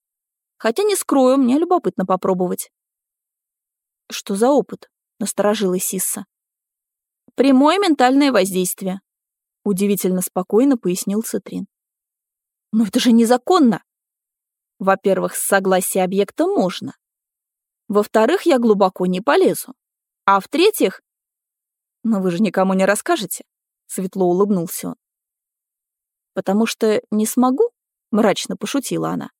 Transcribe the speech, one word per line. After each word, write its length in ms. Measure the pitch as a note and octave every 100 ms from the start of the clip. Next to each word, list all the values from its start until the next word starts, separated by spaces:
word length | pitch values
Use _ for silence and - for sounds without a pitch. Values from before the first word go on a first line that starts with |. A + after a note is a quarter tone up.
| _ _ _ _ _ _
Хотя, 260 | A3+ A3+
не 120 | G#4 F#4+
скрою, 420 | - D4 B3+ C4+
мне 200 | B3 C#4
любопытно 480 | E4+ F4+ F#3 - F#3
попробовать». 680 | F#3 F#3+ F#3 F3+ F#3+ - _ _ _ _ _ _ _ _ _ _ _ _ _ -
«Что 260 | - - G3
за 140 | A#3
опыт?» 400 | C#4+ F#3 G3+ _ _ _ -
насторожилась 760 | G3+ - G3+ G#3 F#3+ F#3 -
Исса. 320 | F#3+ - - G3 _ _ _ _ _ _ _ _ _ _ -
«Прямое 440 | C4 C4 D4 F#4
ментальное 520 | G4+ D4 B3+ C#4 C#4+
воздействие», 720 | A#3 F#3+ F#3 F#3 - F#3+ G3 _ _ _ _ _ _
удивительно 580 | G3+ F#3 G3+ G3 F#3+ F#3
спокойно 560 | - - F3+ G#3 C#4 B3
пояснил 440 | F#3 F3+ - G#3
Цитрин. 440 | A3+ G3 - F#3 G3 _ _ _ _ _ _ _ _ _ _
«Но 140 | A3 G#3+
это 140 | B3
же 120 | B3+
незаконно!» 720 | A#3 A3+ B3 - F4+ B3+ E3+ _ _ _ _ _ _ _ _ _ -
«Во-первых, 560 | F#3+ F#3+ G3+ F#3 F3+ -
с 100 | -
согласия 580 | G3 F#3+ F#3 F#3 F#3+
объекта 420 | F#3 F#3+ G3 - E4+
можно. 500 | G4+ F#3 - - - _ _ _ _ _ _ _ _ -
Во-вторых, 560 | G3+ G#3 A3 A3+ F#4
я 160 | E4+ C4
глубоко 480 | A#3 G3+ F#3+ - F#3
не 140 | F#3
полезу. 520 | A#3 D#4+ D#4 D#3+ - - _ _ _ _ -
А 140 | G3
в-третьих... 600 | - C#4+ G4+ - G#3 - _ _ _ _ _ _ _ _ _ _
Но 180 | A3+ G#3
вы 100 | F#3
же 100 | E3+
никому 320 | G#3+ F#3+ F#3
не 120 | F#3+ F#3+
расскажете», 580 | D#4 - E4+ G3+ - - _ _ _ -
светло 400 | - F#3 G3 F3+
улыбнулся 640 | F3+ G3+ F#3+ F#3 - F3+
он. 60 | - _ _ _ _ _ _ _ _ _ _ _ _ _
«Потому 320 | - F#3 G#3 A3+
что 340 | - A3 G#3 -
не 140 | G#3+ G#3+
смогу?» 460 | - B3+ C4+ A#4 _ _ _ _
мрачно 460 | G#3 G#3+ E3 - F3+
пошутила 520 | G3 C#4 - E3 D#3+
она. 220 | E3+ C#3+ _